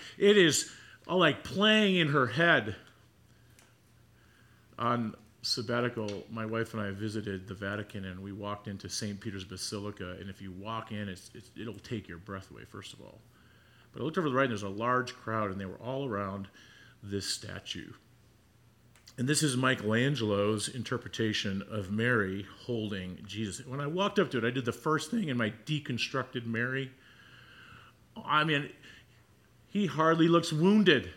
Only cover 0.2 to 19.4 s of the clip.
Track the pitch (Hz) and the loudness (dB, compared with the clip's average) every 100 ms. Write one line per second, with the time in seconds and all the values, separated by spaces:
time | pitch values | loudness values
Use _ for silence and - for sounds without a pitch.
0.2 | 202 208 165 127 - - - - - 185 | 8 10 8 6 -2 -10 -20 -16 -2 4
1.2 | 160 - - 185 214 214 202 185 156 147 | 4 4 -4 2 6 6 6 4 4 4
2.2 | 120 120 170 147 107 101 - _ _ _ | 2 4 6 6 2 -8 -14 _ _ _
3.2 | _ _ - - - _ _ _ _ _ | _ _ -20 -20 -20 _ _ _ _ _
4.2 | _ _ _ _ _ - 120 120 110 - | _ _ _ _ _ -4 0 0 -2 -6
5.2 | - _ - - 113 120 120 120 104 98 | -20 _ -4 -4 -2 0 0 -2 -6 -6
6.2 | - 113 110 113 113 113 101 98 107 107 | -8 -8 -4 -2 -4 -4 -6 -4 -4 -4
7.2 | 101 95 101 98 98 104 101 104 95 92 | -6 -6 -8 -8 -6 -6 -8 -10 -10 -10
8.2 | 98 98 101 104 107 98 92 - 104 101 | -10 -8 -8 -8 -8 -10 -8 -6 -6 -6
9.2 | 113 98 92 113 - 104 104 101 90 92 | -8 -8 -10 -10 -8 -6 -8 -8 -10 -10
10.2 | 98 92 98 90 104 113 - 107 101 90 | -12 -12 -12 -12 -8 -8 -6 -6 -6 -8
11.2 | - - - - 113 110 - 113 98 85 | -14 -20 -18 -12 -10 -10 -8 -8 -8 -14
12.2 | 101 98 - 62 - 101 - - 55 - | -10 -12 -12 -18 -16 -14 -16 -16 -20 -20
13.2 | - - - - _ - - - 131 180 | -20 -20 -20 -20 _ -20 -18 -6 -4 0
14.2 | 151 127 135 104 101 101 120 127 123 - | 2 2 2 0 -6 -4 0 2 0 -6
15.2 | - 110 104 95 92 - 117 135 139 101 | -4 -2 -2 -4 -8 -8 -6 -6 -4 -2
16.2 | 98 98 95 - - - - - 101 98 | -4 -6 -10 -14 -20 -20 -20 -18 -6 -4
17.2 | - - 101 92 - 90 - - _ _ | -4 -6 -8 -12 -10 -10 -12 -16 _ _
18.2 | _ _ _ _ _ _ _ - - - | _ _ _ _ _ _ _ -20 -16 -4
19.2 | 123 151 | 0 2